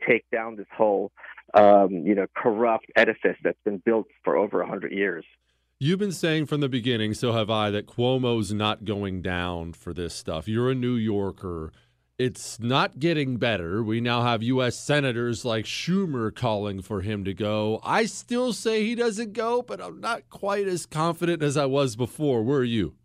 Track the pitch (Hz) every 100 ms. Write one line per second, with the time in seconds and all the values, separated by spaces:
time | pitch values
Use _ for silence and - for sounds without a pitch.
0 | - 113 - 117 113 107 98 - 110 98
1 | 101 - - - - 104 104 101 95 90
2 | 80 98 95 - 123 107 120 110 - -
3 | 110 110 92 90 90 - 107 98 117 113
4 | - _ 92 73 101 92 87 95 - 98
5 | 98 85 - _ _ _ _ - 139 190
6 | 208 160 170 156 147 147 139 127 120 117
7 | 107 104 123 113 104 110 104 104 - -
8 | 123 131 123 117 101 104 107 - 107 101
9 | 98 92 92 90 90 87 82 85 87 85
10 | 85 - - 80 85 110 127 131 123 120
11 | 110 101 98 85 92 85 80 - _ _
12 | _ - 127 - - - 117 135 196 135
13 | 170 156 131 120 120 101 85 101 107 113
14 | 120 120 120 113 113 131 123 - - 147
15 | 135 117 120 113 123 113 107 - - 190
16 | 190 127 110 - 123 104 104 95 92 104
17 | 98 104 95 98 104 107 107 110 - 180
18 | 233 - - 240 254 202 226 220 214 233
19 | 233 202 233 214 226 247 247 208 180 190
20 | 208 233 - - 196 202 196 175 - 151
21 | 165 165 175 170 147 143 139 139 135 110
22 | 123 - 147 120 110 143 123 113 85 -